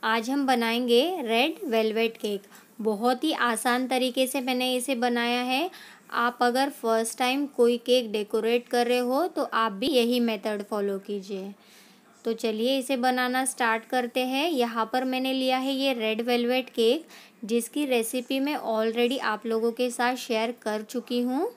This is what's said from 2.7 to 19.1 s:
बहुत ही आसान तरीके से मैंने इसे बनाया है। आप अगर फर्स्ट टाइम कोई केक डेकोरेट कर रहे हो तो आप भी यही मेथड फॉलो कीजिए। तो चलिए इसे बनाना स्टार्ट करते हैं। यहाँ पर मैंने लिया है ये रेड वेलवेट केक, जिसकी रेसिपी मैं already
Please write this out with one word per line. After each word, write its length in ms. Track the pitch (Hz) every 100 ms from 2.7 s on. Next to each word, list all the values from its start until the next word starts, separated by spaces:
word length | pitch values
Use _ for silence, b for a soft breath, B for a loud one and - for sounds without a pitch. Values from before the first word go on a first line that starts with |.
| -
बहुत 420 | 220 202 240 247
ही 80 | 311
आसान 540 | - 240 226 247 240 254
तरीके 380 | 254 254 254 262
से 140 | 277
मैंने 300 | 254 247 254 254
इसे 200 | 247 254
बनाया 440 | 247 240 240 240
है। 280 | 247 262 349 B B B - -
आप 240 | 240 240
अगर 280 | 247 247 277
फर्स्ट 440 | 269 233 226 226 -
टाइम 280 | 254 269 285 -
कोई 220 | 240 240
केक 320 | 240 254 226
डेकोरेट 560 | 214 208 226 220 240 240
कर 200 | 240 240
रहे 120 | 247
हो 260 | 247 262 349
तो 160 | - 269 -
आप 160 | 226
भी 140 | 196 254
यही 320 | 262 233 247
मेथड 440 | 240 214 220 208
फॉलो 360 | 202 214 202 196
कीजिए। 540 | 196 202 190 196 196 196 B B B B B - -
तो 80 | 226
चलिए 420 | 233 214 240 269
इसे 200 | 247 269
बनाना 460 | 254 254 247 254 262
स्टार्ट 380 | - 240 220 226
करते 380 | 254 240 254 254
हैं। 220 | 269 320
यहाँ 400 | 285 233 233 220
पर 120 | 254 262
मैंने 280 | 254 262
लिया 240 | 262 262 254
है 160 | 262
ये 200 | 269 269 247
रेड 260 | 220 220
वेलवेट 480 | 233 240 240 254 254
केक, 380 | - 226 294 - B B B 202
जिसकी 400 | 233 233 294 294
रेसिपी 520 | 247 226 254 247 269
मैं 180 | 277 294
already 640 | - 220 220 226 240